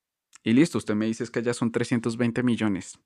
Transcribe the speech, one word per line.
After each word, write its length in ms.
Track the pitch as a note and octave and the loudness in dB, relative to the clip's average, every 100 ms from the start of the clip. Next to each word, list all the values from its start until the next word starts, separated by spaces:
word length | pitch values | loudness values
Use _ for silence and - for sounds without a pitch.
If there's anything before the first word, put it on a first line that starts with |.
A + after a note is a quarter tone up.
| _ _ _ - | _ _ _ -8
Y 120 | - | 2
listo, 240 | A#2 C#3+ A#2 | 4 4 0
usted 160 | - | -2
me 100 | G#2+ | -2
dice, 200 | A2 A2 | -2 -4
"Es 60 | A#2 | -6
que 100 | - | -4
allá 120 | A#2 | -4
son 180 | A#2+ A#2+ | -2 0
trescientos 460 | - A#2+ B2 A#2+ A2+ | 2 2 0 -2 0
veinte 260 | A#2+ A#2 | 0 0
millones". 560 | B2 A2 A2 F#2 - - | 0 2 0 -2 -6 -18